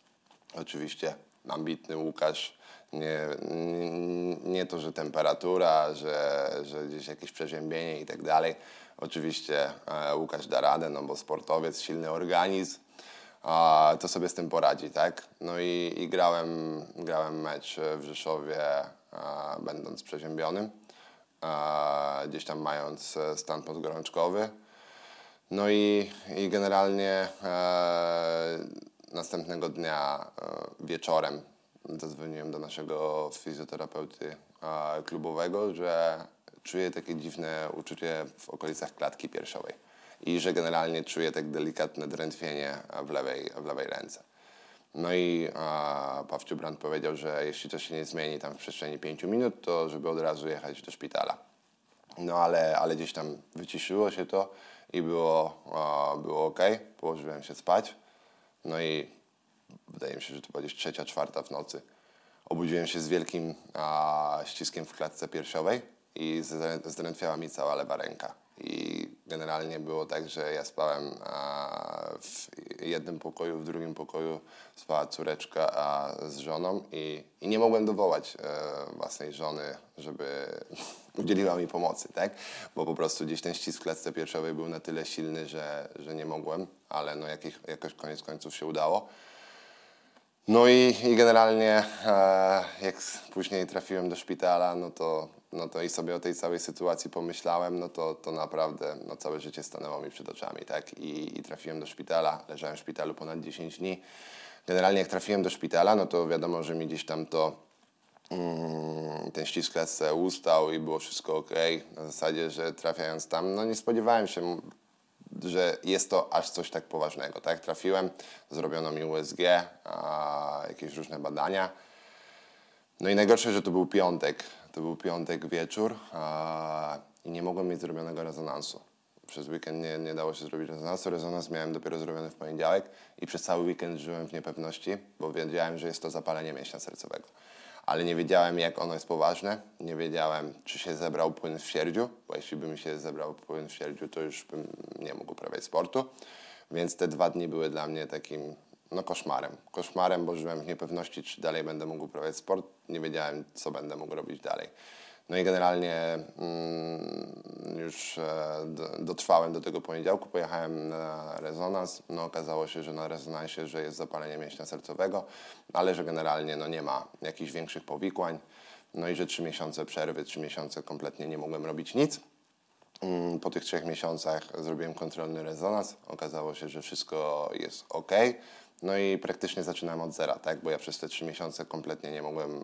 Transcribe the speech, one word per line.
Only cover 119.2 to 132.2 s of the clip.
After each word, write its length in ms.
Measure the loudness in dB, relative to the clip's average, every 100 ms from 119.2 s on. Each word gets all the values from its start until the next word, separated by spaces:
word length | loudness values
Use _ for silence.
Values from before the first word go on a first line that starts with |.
| -2
G, 300 | 2 6 6 4 -8
a, 800 | -10 -6 -2 -2 0 0 -2 -4 -6
jakieś 300 | -8 -8 -8
różne 220 | -8 -6
badania. 500 | -4 0 2 2 0 -4 -20 -20 -20 -20 -20 -20 -20 -20 -20 _ _ -2
No 100 | 4
i 60 | 8
najgorsze, 380 | 10 8 6
że 80 | 2
to 100 | 4
był 140 | 2 4
piątek. 580 | 6 4 4 0 -2 -8 -16 -14
To 100 | -6
był 140 | -6 -4
piątek 520 | -2 -2 -2 -4 -2
wieczór, 480 | -2 -2 0 0 -2 -10
a, 840 | -6 -4 -2 -2 -2 -2 -2 -4 -6 -12 _ -8
i 40 |
nie 140 | -4
mogłem 240 | -2 0 -2
mieć 140 | -2
zrobionego 420 | -4 -6 -6 -6
rezonansu. 580 | -6 -6 -6 -6 -6 -8 -16 _ _ _ -16
Przez 200 | -12 -8
weekend 360 | -6 -6 -4
nie, 140 | -4 -4
nie 180 | -4 -2
dało 180 | -2
się 120 | -4 -6
zrobić 240 | -6 -6
rezonansu. 400 | -6 -4 -2 -2
Rezonans 400 | -2 -2 -4 -4
miałem 240 | -4 -2
dopiero 260 | -2 -4 -4
zrobiony 300 | -4 -4